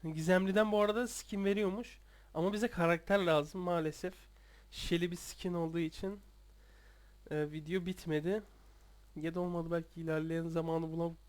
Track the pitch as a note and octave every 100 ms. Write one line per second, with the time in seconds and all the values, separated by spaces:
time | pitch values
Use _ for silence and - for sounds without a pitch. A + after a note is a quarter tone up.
0 | E3 D#3 D#3+ F#3 F#3+ F#3+ G#3+ G#3 G#3 G#3+
1 | A#3+ - - G3+ G3 G3+ G3+ G3 A#3+ -
2 | - - - D#3 F3+ G#3 A3+ - E3+ E3+
3 | - G3+ F3 D#3 D3 F#3+ F3+ E3+ D#3+ D3+
4 | F3+ F#3+ - - - - - - - E3+
5 | F3 F3 - - F#3+ F3 E3 E3 D#3+ -
6 | F#3+ G3+ - - - - - - - -
7 | - - - D3+ D3+ D#3 D#3 F#3 F3+ F#3
8 | E3 D3+ D#3+ G#3 G#3+ - - - - -
9 | - - D#3+ E3+ F3+ F3 E3 E3+ E3 -
10 | D#3+ D#3 D#3+ E3 E3 E3 D#3+ E3 D#3+ D#3+
11 | E3+ E3